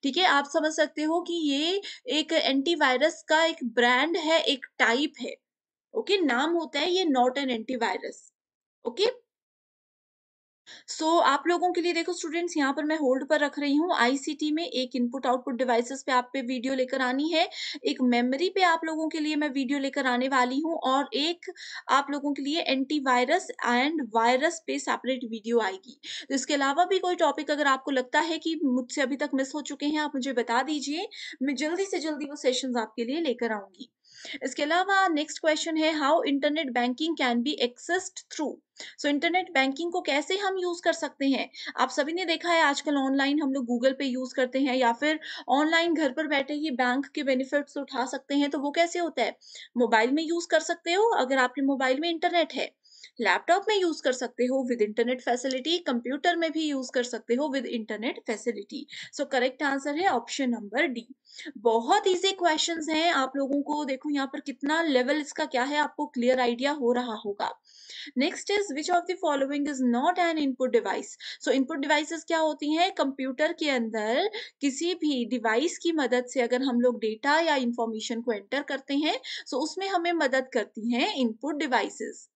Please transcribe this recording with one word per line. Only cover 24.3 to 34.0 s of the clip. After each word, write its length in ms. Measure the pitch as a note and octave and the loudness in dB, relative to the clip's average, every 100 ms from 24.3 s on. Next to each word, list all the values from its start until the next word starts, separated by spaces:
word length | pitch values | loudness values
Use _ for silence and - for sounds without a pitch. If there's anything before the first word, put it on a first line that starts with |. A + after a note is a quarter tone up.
| B3+ D#4 E4+ - | 4 2 -2 -4
पे 120 | C#4 | -4
सेपरेट 400 | C#4+ B3+ A#3+ B3+ | -2 -4 -2 -4
वीडियो 360 | B3 A3+ G#3+ A#3 | -4 -8 0 2
आएगी। 420 | G#3+ F#4+ C4+ - - - - | 2 -4 -14 -20 -14 -12 -4
तो 60 | C4+ | -4
इसके 180 | - | 0
अलावा 320 | D4 C#4 C#4+ F4+ | 0 2 2 2
भी 140 | F#4+ | 2
कोई 160 | F#4 F4 | 0 2
टॉपिक 360 | D#4+ C4+ D4+ | 2 2 -2
अगर 160 | D4 C#4+ | 0 2
आपको 240 | C4+ C#4+ | 2 2
लगता 280 | C4+ B3+ D4+ | -2 2 0
है 180 | D#4+ D#4+ | 0 -2
कि 220 | D#4+ D#4+ | -4 -2
मुझसे 380 | D4 B3 B3 - | 0 0 -2 -2
अभी 140 | C4+ C#4 | -2 0
तक 140 | D4 | -2
मिस 220 | C#4 C4+ D4+ | -2 -2 -6
हो 60 | |
चुके 240 | - C#4+ D4 | -10 -4 -2
हैं, 140 | D4+ | -2
आप 120 | D4+ C#4+ | -2 -4
मुझे 180 | B3+ | -4
बता 300 | A#3+ A#3 A#3 | -2 0 0
दीजिए, 460 | C4+ D4+ C4 D4+ G#4 - - - | 0 -4 -4 -6 -8 -10 -16 -6
मैं 140 | C4 C4+ | -4 -2
जल्दी 300 | D#4 F4 G4 | -2 -2 -2
से 140 | F4 | -2
जल्दी 260 | D4+ D4 C#4+ | -4 -6 -8
वो 100 | C#4+ | -2
सेशंस 400 | C4+ B3+ C4 A#3+ | -2 0 -2 -4
आपके 280 | A3 - A#3 | -4 -6 -4
लिए 160 | D4 | -2
लेकर 300 | D#4+ - A#3 | -2 -2 -2
आऊंगी। 420 | G#3+ G3 F#3+ - _ | -4 -8 _ -20 _